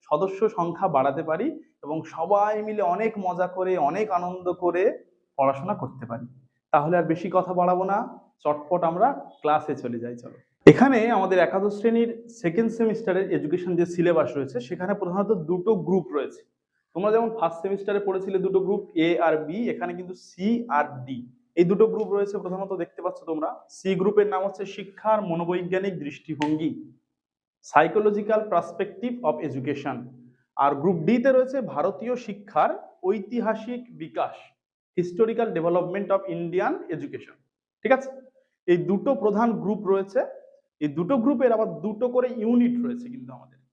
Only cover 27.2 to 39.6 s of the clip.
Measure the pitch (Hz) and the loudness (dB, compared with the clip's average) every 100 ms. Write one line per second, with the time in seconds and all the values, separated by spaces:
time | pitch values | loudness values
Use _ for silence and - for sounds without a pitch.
27.2 | _ _ _ _ - 147 165 208 214 202 | _ _ _ _ 2 4 6 4 2 2
28.2 | 208 214 214 175 - - 185 - 247 240 | 0 0 2 -2 -2 -6 -6 -4 -6 -2
29.2 | 156 - 160 131 135 139 143 120 131 - | -2 -2 -4 -6 -4 -4 -6 -8 -10 -18
30.2 | - _ _ - 139 143 160 175 156 247 | -20 _ _ 0 2 2 0 0 2 4
31.2 | 262 254 254 269 196 139 165 190 226 247 | 6 4 2 -2 -4 -2 -2 -2 -6 -6
32.2 | - 202 - 151 185 359 - _ 185 214 | -6 -14 -4 0 2 0 -10 _ -2 -2
33.2 | 190 240 208 214 - 247 - 156 160 - | -2 -4 -2 -4 -6 -10 -12 -16 -12 -6
34.2 | 127 - - _ _ _ _ - 175 - | -6 -6 -20 _ _ _ _ -4 -4 2
35.2 | 226 226 226 175 170 175 175 190 196 196 | 0 2 -2 0 2 0 0 -4 0 -2
36.2 | 190 170 175 175 220 359 - 156 143 127 | 0 -6 -2 0 -2 -4 -6 -8 -8 -12
37.2 | - - _ _ _ _ 220 262 262 - | -16 -20 _ _ _ _ 2 2 0 -16
38.2 | - _ _ _ - 175 156 202 - 269 | -20 _ _ _ 2 2 4 0 2 2
39.2 | 208 196 233 190 | 2 2 2 0